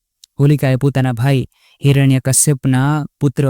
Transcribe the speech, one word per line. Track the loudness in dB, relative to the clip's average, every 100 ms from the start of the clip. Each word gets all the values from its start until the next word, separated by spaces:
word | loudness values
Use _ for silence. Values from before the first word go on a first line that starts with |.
| _ _ _ -2
હોલિકાએ | 0 2 0 0
પોતાના | -2 -2 -2
ભાઈ | -2 -2 -2 -4 _ _ _
હિરણ્યકશ્યપના | 0 2 2 2 0 -2 0 -2 0 0 0 -2 -6 _
પુત્ર | -4 -2 -2